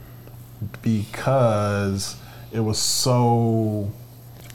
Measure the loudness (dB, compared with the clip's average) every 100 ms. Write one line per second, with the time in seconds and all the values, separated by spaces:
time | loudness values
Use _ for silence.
0 | -18 -20 -18 -18 -18 -10 -10 -4 0 0
1 | 0 -4 0 4 4 4 2 0 0 -2
2 | -4 -10 -16 -18 -8 -2 0 0 0 2
3 | 4 4 6 4 4 4 2 0 -4 -8
4 | -14 -20 -20 -20 -10